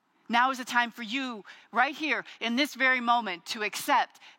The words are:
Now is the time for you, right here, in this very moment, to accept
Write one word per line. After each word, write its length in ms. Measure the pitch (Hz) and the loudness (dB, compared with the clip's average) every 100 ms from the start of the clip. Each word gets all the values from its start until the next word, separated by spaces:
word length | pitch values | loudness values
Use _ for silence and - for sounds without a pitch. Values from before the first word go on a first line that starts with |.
| _ _ _ | _ _ _
Now 200 | 226 254 | 2 2
is 80 | 254 | 0
the 60 | |
time 260 | 254 247 233 | -2 0 0
for 120 | - | -4
you, 400 | 226 254 262 220 - - - | -6 -4 -4 -8 -12 -20 -6
right 220 | 214 269 285 | 0 0 0
here, 260 | 311 226 - - | -2 -2 -4 -6
in 160 | 226 | -4
this 200 | 233 294 | 0 -2
very 260 | 233 262 254 | 2 2 2
moment, 460 | 240 240 214 175 - | 2 2 2 -8 -8
to 160 | 233 | -6
accept 580 | 208 - - 254 175 - - | -4 -4 2 2 2 -6 -20